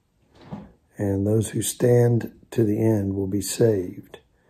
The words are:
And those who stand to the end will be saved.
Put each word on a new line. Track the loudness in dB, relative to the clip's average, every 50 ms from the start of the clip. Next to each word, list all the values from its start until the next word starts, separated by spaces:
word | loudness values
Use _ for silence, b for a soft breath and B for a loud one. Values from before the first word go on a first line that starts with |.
| _ _ _ _ _ B B B B B B B B B B B _ _ _ -6
And | -2 -2 0 0 0
those | 0 0 0 0 -2
who | -4 -6 -6
stand | -6 -2 0 2 4 6 6 4 4 2 0 -2 -4 -12 -20 -20 _
to | -2 0 0
the | 2 2 2 2
end | 2 2 2 0 -2 -4
will | -4 -4
be | -4 -4 -6
saved. | -6 -6 -2 0 2 2 2 0 -2 -6 -10 -16 -18 -20 -20 -20 _ _ b b b b